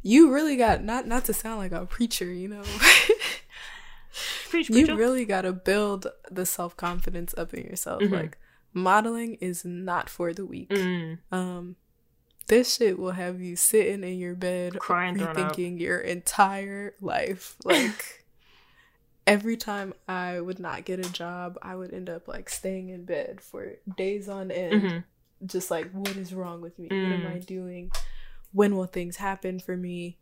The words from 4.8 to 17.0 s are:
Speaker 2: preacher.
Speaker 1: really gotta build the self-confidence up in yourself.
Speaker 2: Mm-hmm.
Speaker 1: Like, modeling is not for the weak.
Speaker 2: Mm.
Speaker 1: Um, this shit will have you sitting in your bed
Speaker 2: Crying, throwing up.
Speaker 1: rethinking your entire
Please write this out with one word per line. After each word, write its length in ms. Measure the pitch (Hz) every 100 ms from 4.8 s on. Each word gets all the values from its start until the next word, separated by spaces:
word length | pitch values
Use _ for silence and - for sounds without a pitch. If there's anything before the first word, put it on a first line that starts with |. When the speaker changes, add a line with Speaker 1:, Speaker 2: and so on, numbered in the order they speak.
Speaker 2:
preacher. 100 | 311 214
Speaker 1:
really 280 | 240 262
gotta 280 | 220 190 185
build 540 | 185 185 202 208 196 - - -
the 140 | 180
self-confidence 920 | 180 - 175 - 175 175 - 175 170 -
up 160 | 165
in 100 | - -
yourself. 360 | 180 - -
Speaker 2:
Mm-hmm. 120 | 202
Speaker 1:
Like, 240 | 185 156 - - _ _
modeling 600 | 180 185 208 226 233 233
is 300 | 220 185 175
not 460 | 175 175 185 175 -
for 240 | - 175
the 100 | 170
weak. 240 | 190 - -
Speaker 2:
Mm. 480 | 196 185 180 160 170 -
Speaker 1:
Um, 460 | 185 185 180 175 185 _ _ _ _ _ _ -
this 280 | 220 247 -
shit 220 | 220 185
will 140 | 185
have 280 | 180 180 180
you 160 | 180 175
sitting 480 | - 220 196 196
in 140 | 185 185
your 160 | 180
bed 440 | 180 180 180 180 185
Speaker 2:
Crying, 380 | - 175 180 180
throwing 140 | 165 160
up. 180 | - -
Speaker 1:
rethinking 240 | 175 175
your 180 | 165 180
entire 960 | - 180 - - 196 196 196 196 202 -